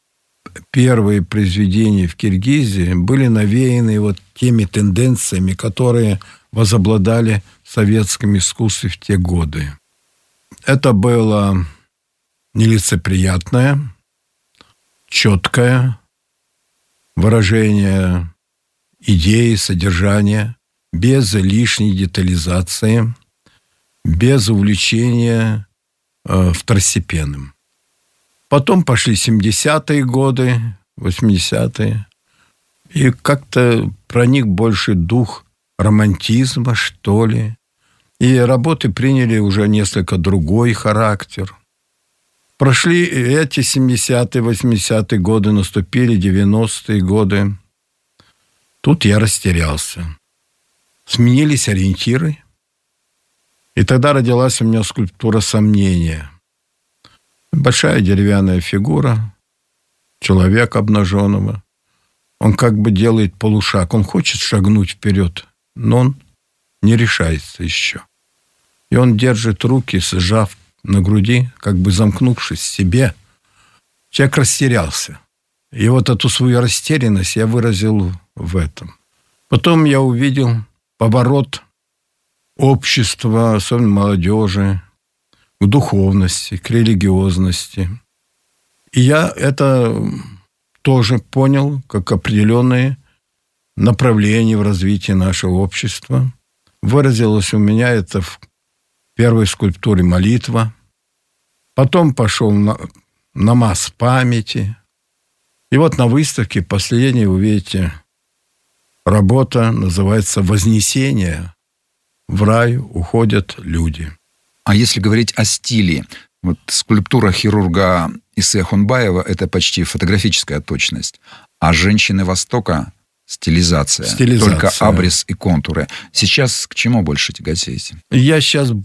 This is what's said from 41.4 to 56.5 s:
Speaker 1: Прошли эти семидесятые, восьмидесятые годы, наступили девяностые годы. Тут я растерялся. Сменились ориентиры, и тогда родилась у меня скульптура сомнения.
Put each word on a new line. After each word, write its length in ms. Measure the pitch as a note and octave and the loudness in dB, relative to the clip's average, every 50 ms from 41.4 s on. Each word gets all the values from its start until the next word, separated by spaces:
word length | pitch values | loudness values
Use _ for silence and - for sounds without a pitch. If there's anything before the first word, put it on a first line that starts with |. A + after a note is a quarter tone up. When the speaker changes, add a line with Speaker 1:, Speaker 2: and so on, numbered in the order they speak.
| F#2+ F2+ - _ _ _ _ _ _ _ _ _ _ _ _ _ _ _ _ _ _ _ _ - | -10 -10 -12 _ _ _ _ _ _ _ _ _ _ _ _ _ _ _ _ _ _ _ _ 0
Speaker 1:
Прошли 460 | C3+ C3+ B2+ - - E3+ E3+ F3 F3 | 2 2 2 2 2 2 2 2 2
эти 580 | F3 - C3+ A#2+ A#2+ C3+ D#3 D#3+ C3+ - - | 0 -2 -2 -2 0 0 0 0 0 -2 -4
семидесятые, 800 | B2+ - - C#3 C3 B2+ B2 A#2 - - B2+ A#2+ A#2+ - - C3 | -2 -2 0 0 0 2 0 0 -2 0 0 0 0 0 -2 -2
восьмидесятые 800 | A2+ A#2 A2+ - - B2 A#2 G2+ - - A2+ A2 G2+ - - G#2 | 0 0 -2 0 0 0 0 0 0 0 -2 -2 0 0 -2 0
годы, 320 | F2+ G2 A2+ A2 G2 G#2+ | 0 2 2 2 2 2
наступили 640 | G#2+ G2+ F#2 - - G#2+ F#2 - - B2 B2+ A#2 A#2 | 2 2 0 0 -2 -4 -4 -2 0 0 2 2 2
девяностые 840 | G2 F2 G2+ F#2 G2 G2+ G2+ G#2 A2 A2+ G#2+ - - - - G#2+ G#2 | 2 2 2 2 2 2 2 2 2 0 -2 -4 -8 -6 -4 -2 0
годы. 560 | F#2 F#2 G2+ G#2+ G#2+ F#2+ G#2 G2 G2+ G2 G2+ F#2+ _ _ _ _ _ _ _ _ _ _ _ _ _ _ _ _ _ _ _ _ _ _ _ _ | 0 2 2 2 2 2 0 0 0 -2 -4 -8 _ _ _ _ _ _ _ _ _ _ _ _ _ _ _ _ _ _ _ _ _ _ _ _
Тут 220 | - C#3 D#3 E3 - | 0 0 0 2 2
я 140 | G2+ G2+ G#2+ | 0 2 2
растерялся. 880 | G#2+ G2+ - - - G2 F2 E2+ E2 D2+ D#2 D#2 - - - F2+ E2+ D#2+ D2+ - _ _ _ _ _ _ _ _ _ _ _ _ _ _ _ _ _ | 2 0 -2 -2 -2 -2 0 0 0 -2 -4 -6 -8 -10 -10 -12 -12 -12 -12 -14 _ _ _ _ _ _ _ _ _ _ _ _ _ _ _ _ _
Сменились 640 | - - - A#2+ A#2+ B2 C3+ D3+ D3+ D3 B2 - - | -6 -2 2 2 4 4 2 2 2 0 -2 -2 -2
ориентиры, 720 | G2+ F#2+ F#2 G2 F#2 - - A#2 A#2+ C3 E3 D#3 D3 - _ _ _ _ _ _ _ _ _ _ _ _ _ _ _ _ _ _ _ _ _ _ _ _ _ _ _ | -2 0 0 0 -2 -2 -2 -2 -2 -2 -2 -4 -6 -8 _ _ _ _ _ _ _ _ _ _ _ _ _ _ _ _ _ _ _ _ _ _ _ _ _ _ _
и 100 | - G#2 | -2 0
тогда 300 | - C3 B2+ B2 D3 D3 | 2 2 2 2 2 2
родилась 480 | C3+ A#2+ A#2+ B2 A#2+ B2+ C3 - - | 2 2 2 2 2 0 0 0 0
у 40 | A2+ | 0
меня 180 | A2+ A2+ A2 G#2 | 0 0 0 -2
скульптура 560 | - - - A2 F2+ - - - A2 G#2+ A2 | -4 -4 -6 -6 -6 -6 -4 -2 0 0 0
сомнения. 880 | G2+ - - A2 G#2+ G#2+ G#2+ G2+ G2 F#2+ F#2 F2 E2 E2 D#2+ D#2+ D2 C#2+ D2 _ _ _ | 0 0 0 2 2 2 2 2 2 2 2 0 0 -2 -4 -6 -10 -14 -18 _ _ _